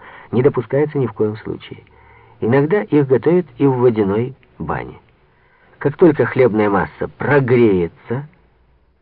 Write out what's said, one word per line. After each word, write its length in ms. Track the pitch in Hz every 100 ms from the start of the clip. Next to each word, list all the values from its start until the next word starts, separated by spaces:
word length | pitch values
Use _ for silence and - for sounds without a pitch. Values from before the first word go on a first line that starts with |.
| - - -
не 100 | -
допускается 560 | 139 123 113 135 151 147
ни 80 | 123
в 80 |
коем 240 | 110 107 107
случае. 460 | - - - - _ _ _ _ _ _
Иногда 400 | 107 131 147 208
их 260 | 208 147 135
готовят 380 | 127 - 180 175 -
и 80 | 139
в 100 | 127
водяной 580 | 123 110 101 104 127 135 _ _
бане. 420 | 82 71 62 - _ _ _ _ _ _ _ _
Как 200 | 143 143
только 280 | 180 151 117
хлебная 440 | - 127 104 104
масса 380 | 98 78 - 76 -
прогреется, 1080 | 107 143 131 127 117 95 85 - - 120 147 _ _ _ _ _ _ _